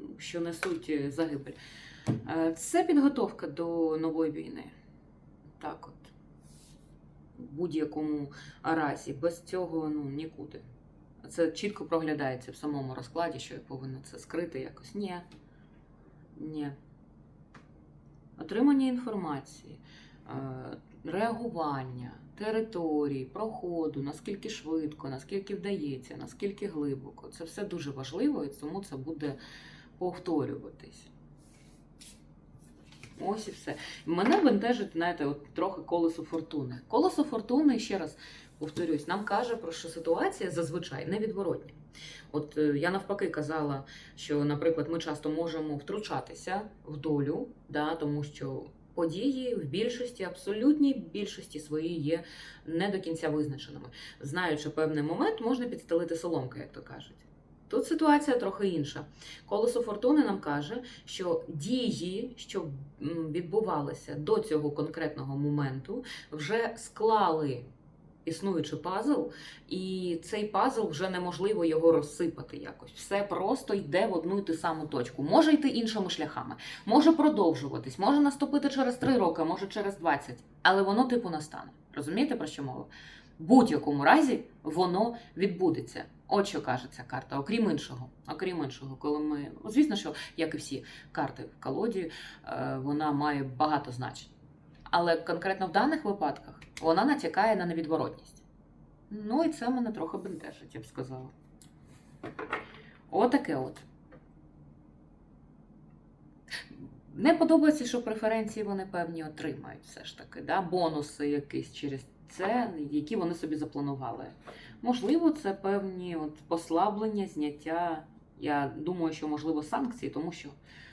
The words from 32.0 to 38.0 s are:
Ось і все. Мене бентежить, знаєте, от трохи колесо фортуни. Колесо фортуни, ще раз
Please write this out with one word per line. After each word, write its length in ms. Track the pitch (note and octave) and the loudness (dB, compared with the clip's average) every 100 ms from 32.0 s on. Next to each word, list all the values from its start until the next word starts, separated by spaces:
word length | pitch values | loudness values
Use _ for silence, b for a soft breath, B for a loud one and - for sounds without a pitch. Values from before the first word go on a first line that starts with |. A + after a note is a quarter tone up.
| - - - - - - - - - - - - F#3+ | -20 -20 -20 -20 -20 -20 -20 -20 -20 -20 -18 -8 -4
Ось 220 | G#3+ G3+ | -4 -6
і 40 | |
все. 240 | - - - B B - | -10 -10 -10 B B -2
Мене 360 | F3 A#3 G4 | 2 6 8
бентежить, 520 | C#4+ G3+ A#3 A#3+ F#3+ | 8 6 4 0 -2
знаєте, 320 | E3 F3 E3+ C#3+ | 0 0 0 -2
от 280 | D3 - | -4 -6
трохи 280 | - F#3+ F#3 | -2 -2 -2
колесо 420 | - E3+ E3 E3 | -2 2 2 0
фортуни. 560 | D#3+ D#3+ D#3 D3 B2+ B2 - | -6 -6 -4 -4 -6 -8 0
Колесо 360 | A3+ F4+ D4+ | 2 4 2
фортуни, 560 | D4 A3+ G#3 C4+ D4 A3+ | 0 -2 2 4 6 4
ще 180 | - | 2
раз 200 | F#3+ | -2